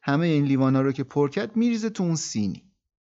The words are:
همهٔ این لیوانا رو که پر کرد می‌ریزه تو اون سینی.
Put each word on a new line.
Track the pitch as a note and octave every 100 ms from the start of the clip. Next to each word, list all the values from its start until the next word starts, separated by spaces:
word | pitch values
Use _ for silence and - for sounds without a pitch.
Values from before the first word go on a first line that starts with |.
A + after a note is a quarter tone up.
همهٔ | - C#3+ E3+
این | D3+
لیوانا | C#3+ C3+ C3+ C3+
رو | C3+
که | C3
پر | C3+ D3 D3
کرد | G3 A3 A3
می‌ریزه | A#3+ A#3 A3
تو | A3
اون | F3+ D#3+
سینی. | - A2+ G2+ D#2 - _ _ _ _